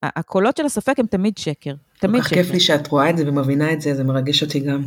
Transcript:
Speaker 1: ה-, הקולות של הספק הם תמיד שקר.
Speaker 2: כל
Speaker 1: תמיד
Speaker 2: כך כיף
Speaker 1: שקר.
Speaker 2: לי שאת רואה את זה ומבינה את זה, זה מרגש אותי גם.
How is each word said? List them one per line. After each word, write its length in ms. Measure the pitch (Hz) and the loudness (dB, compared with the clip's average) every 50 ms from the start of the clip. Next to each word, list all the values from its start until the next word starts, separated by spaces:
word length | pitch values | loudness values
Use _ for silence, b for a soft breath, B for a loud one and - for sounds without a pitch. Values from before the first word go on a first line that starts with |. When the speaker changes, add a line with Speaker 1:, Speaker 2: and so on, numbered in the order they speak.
| - | -8
Speaker 1:
ה-, 160 | 143 - 156 | -6 -4 -6
הקולות 380 | 165 - - 190 196 247 285 | -8 -2 0 2 2 2 2
של 80 | - 302 | 0 -2
הספק 340 | 277 - 214 - 262 277 - | -2 -2 -2 -2 0 0 0
הם 60 | 233 | 0
תמיד 320 | - - 185 190 220 196 | 0 0 0 0 -2 -2
שקר. 360 | - - 165 143 - _ 147 139 | -4 -6 -8 -8 -6 _ -10 -10
Speaker 2:
כל 340 | 143 - _ _ _ 196 | -10 -16 _ _ _ 0
Speaker 1:
תמיד 140 | 190 220 254 | 2 2 0
Speaker 2:
כך 80 | - - | 0 2
כיף 160 | 156 180 175 | 2 2 2
Speaker 1:
שקר. 80 | 180 185 | 2 2
Speaker 2:
לי 60 | 180 | 2
שאת 280 | - - 151 147 147 | 2 2 2 0 0
רואה 220 | - 151 139 139 165 | 0 2 2 4 4
את 80 | 170 | 2
זה 120 | 165 147 143 | 2 0 0
ומבינה 440 | 143 143 131 135 139 143 151 156 160 | 0 0 0 0 0 0 2 0 0
את 80 | 151 | -2
זה, 140 | 151 147 139 | -2 -2 -2
זה 80 | 135 131 | 0 0
מרגש 400 | 131 135 135 131 143 151 - 156 | 0 0 0 0 0 0 0 0
אותי 160 | 147 - 143 | 0 -2 -2
גם. 240 | 139 143 139 139 139 | -2 -2 -2 -2 -4